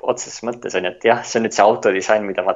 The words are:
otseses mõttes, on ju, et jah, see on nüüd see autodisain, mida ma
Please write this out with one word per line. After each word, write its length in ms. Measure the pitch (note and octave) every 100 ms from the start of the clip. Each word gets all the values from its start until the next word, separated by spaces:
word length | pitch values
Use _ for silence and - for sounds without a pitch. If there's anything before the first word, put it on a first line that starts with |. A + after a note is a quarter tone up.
otseses 400 | - - - -
mõttes, 320 | A2+ A#2+ - -
on 80 |
ju, 80 | -
et 140 | - A2+
jah, 140 | A#2
see 160 | - A#2
on 80 | A2+
nüüd 80 | -
see 80 |
autodisain, 640 | G#2 A#2 A2+ F#2+ F#2 G#2+ G2+
mida 160 | F#2+
ma 80 | F#2